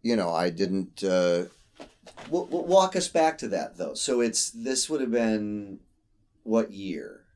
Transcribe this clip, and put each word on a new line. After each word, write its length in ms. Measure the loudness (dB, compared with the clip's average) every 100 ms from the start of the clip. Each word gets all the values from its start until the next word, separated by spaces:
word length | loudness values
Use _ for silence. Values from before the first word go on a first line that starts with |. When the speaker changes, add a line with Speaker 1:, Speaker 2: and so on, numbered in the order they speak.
Speaker 1:
you 140 | 2 2
know, 140 | 2
I 200 | 2 0
didn't, 520 | 0 -2 -2 -4 -4
uh, 400 | 0 2 4 2 -2 _ _ _ -20 _ -20 -20 -4
Speaker 2:
Wa-, 140 | -4
wa-, 200 | -2 -4
walk 340 | 4 6 6 0
us 100 | 0
back 300 | 4 2 2
to 100 | -4
that, 300 | -4 -4 -6
though. 160 | -8
So 260 | -4 -2 2
it's, 300 | 2 0 -4
this 400 | -6 -4 -2 -2
would 100 | -2
have 120 | 0
been 640 | 2 2 0 -2 -6 -10 -16 _ _ _ _ _ _
what 300 | 0 0 0
year? 520 | -6 -8 -8 -10 -16 _